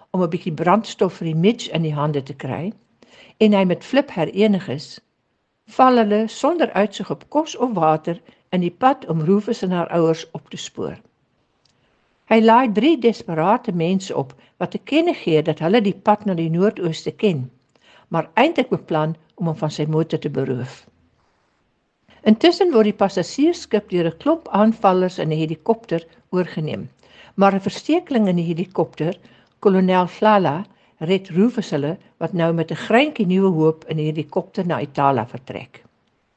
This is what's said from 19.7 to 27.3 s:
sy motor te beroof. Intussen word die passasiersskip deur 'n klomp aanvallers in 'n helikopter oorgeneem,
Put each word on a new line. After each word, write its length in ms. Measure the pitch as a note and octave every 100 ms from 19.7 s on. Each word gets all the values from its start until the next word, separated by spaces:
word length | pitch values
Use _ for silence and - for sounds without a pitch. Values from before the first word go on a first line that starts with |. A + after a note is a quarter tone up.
sy 120 | - D3+
motor 320 | D#3 E3 D#3
te 100 | -
beroof. 540 | C#3 C#3 B2+ B2+ - _ _ _ _ _ _ _ _ _ _ _ _ _ _ -
Intussen 460 | G#3+ E4+ F4 F#4 A#3+
word 140 | G#3
die 100 | G3+
passasiersskip 880 | G3 - E3 - D#4 F4 - G#3 -
deur 200 | F3+ E3
'n 80 | D#3+
klomp 300 | C#4+ E4 -
aanvallers 680 | G3 A3 A3 G3 F#3 F3+ -
in 120 | D#3
'n 80 | D#3
helikopter 640 | D#3+ E3 - A3+ - E3 - _ - F#3
oorgeneem, 540 | F3 - D3+ G#2 B2+ _ _ - -